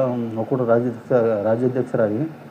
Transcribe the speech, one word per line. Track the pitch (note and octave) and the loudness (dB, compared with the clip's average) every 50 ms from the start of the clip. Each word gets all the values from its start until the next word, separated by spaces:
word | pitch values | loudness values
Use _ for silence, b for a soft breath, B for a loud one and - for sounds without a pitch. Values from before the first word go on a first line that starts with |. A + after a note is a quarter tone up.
| C3 B2+ B2 A#2+ A#2 A2+ A2 A2 | 6 2 0 -2 -4 -4 -4 -4
ಒಕ್ಕೂಟ | A2 - C#3 B2+ | -2 -2 0 0
ರಾಜ್ಯಾಧ್ಯಕ್ಷ-, | B2 A#2 A#2 A#2+ B2 B2+ A2+ A2+ - - C3+ A#2+ A2+ A2+ A2 G2+ G2+ | 2 4 4 4 2 0 -4 -6 -4 0 2 2 4 2 2 2 2
ರಾಜ್ಯಾಧ್ಯಕ್ಷರಾಗಿ, | A2 A2+ A#2+ B2+ B2 A#2+ C3 B2 - - A#2 A2 G#2 G#2 A#2 D#3 D#3+ - - - - | 0 2 2 2 0 0 -2 -4 -2 0 0 0 0 0 -2 -4 -6 -6 -12 -18 -18